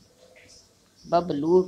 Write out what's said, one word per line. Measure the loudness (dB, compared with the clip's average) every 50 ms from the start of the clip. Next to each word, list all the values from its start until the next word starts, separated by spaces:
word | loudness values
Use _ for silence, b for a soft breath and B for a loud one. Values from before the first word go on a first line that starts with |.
| _ _ _ _ -20 -20 _ -20 -20 -20 -20 -20 _ _ _ _ _ _ _ _ -8
बबलू, | -4 -2 -2 -2 -2 -6 -4 -2 2 2 2 2